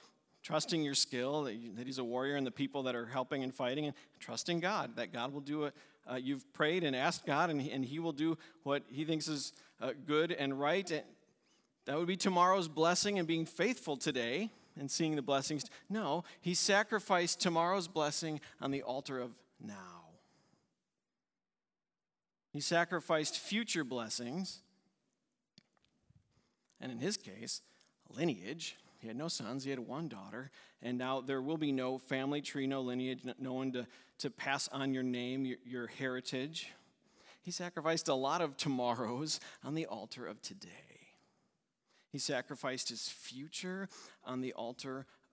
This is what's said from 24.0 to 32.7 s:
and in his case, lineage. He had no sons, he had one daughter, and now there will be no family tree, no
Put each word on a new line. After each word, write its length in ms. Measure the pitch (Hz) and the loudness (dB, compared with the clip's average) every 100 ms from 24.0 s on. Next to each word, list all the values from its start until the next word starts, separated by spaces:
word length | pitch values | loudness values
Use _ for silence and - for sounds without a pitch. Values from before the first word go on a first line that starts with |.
| 110 - 120 156 190 - - _ _ _ _ _ _ _ _ - _ _ _ _ _ - _ _ _ _ _ _ | -4 -4 -4 -4 -4 -8 -16 _ _ _ _ _ _ _ _ -20 _ _ _ _ _ -20 _ _ _ _ _ _
and 120 | 131 | -10
in 80 | 120 | -4
his 180 | 147 214 | -2 -2
case, 440 | - 98 120 - - _ _ _ - - | -6 -12 -8 -8 -8 _ _ _ -16 -2
lineage. 640 | 165 107 92 165 160 - - - | 0 0 -6 -8 -8 -10 -20 -14
He 80 | 113 | -8
had 100 | 113 | -4
no 100 | 160 | -4
sons, 360 | - 107 135 | -4 -4 -4
he 60 | 135 | -4
had 100 | 135 | -6
one 280 | 113 131 165 | -4 -6 -6
daughter, 420 | 101 98 107 135 - - _ | -8 -10 -10 -10 -14 -20 _
and 160 | 117 123 | -4 -2
now 240 | 127 135 | 0 0
there 200 | 127 135 | 0 -2
will 160 | 131 160 | 0 0
be 140 | 151 | 2
no 260 | 135 127 131 | 2 0 -2
family 440 | - 135 135 147 | -2 -2 0 -2
tree, 240 | 143 143 | -2 -2
no 160 | 135 | 0